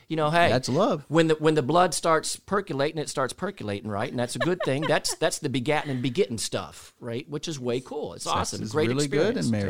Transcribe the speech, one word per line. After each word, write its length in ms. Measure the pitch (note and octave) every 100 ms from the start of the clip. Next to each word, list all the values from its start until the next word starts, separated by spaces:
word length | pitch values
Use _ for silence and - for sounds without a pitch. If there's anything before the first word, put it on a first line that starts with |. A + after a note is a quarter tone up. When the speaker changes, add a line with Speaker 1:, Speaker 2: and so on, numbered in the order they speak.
| -
Speaker 1:
you 60 |
know, 160 | D#3+ D3+
hey, 200 | E3+ E3+
Speaker 2:
That's 180 | B2 -
love. 360 | C3+ A#3 E3+ -
Speaker 1:
when 180 | D#3 E3
the, 80 |
when 200 | D#3 D#3
the 80 | D3+
blood 320 | B2+ E3 F3+
starts 420 | - E3+ D#3+ - -
percolating, 640 | - G3+ G3 C3+ C#3+ D#3+
it 80 | C#3+
starts 240 | - B2+
percolating, 580 | - F#3 G3+ G#2+ G2+ G#2+
right? 180 | G2+ B2
And 80 | B2+
that's 180 | A#2+ -
a 40 |
good 200 | D3+ F3+
thing. 180 | - C3+
Speaker 2:
<laughs> 40 | E3
Speaker 1:
That's, 300 | D#3+ - -
that's 240 | D#3+ -
the 80 | D3
begatting 420 | C3 A#2+ D3+ D3
and 100 | C3
begetting 380 | C3 B2 G3 A2+
stuff, 560 | - A#2 D#2+ - - -
right? 280 | B2+ A#2 C#3
Which 200 | D3 E3+
is 100 | D3+
way 220 | B2 B2
cool. 340 | - D4+ B3
It's 80 | E2+
Speaker 2:
Sex 140 | D#3+ D#3+
Speaker 1:
awesome. 260 | A#2 G#2
Speaker 2:
is 80 | A2
Speaker 1:
Great 180 | C#3 D3+
Speaker 2:
really 200 | C3 D3
good 240 | C#3+ F#3
in 60 | C4
Speaker 1:
experience. 120 | C3+ G#2+ G2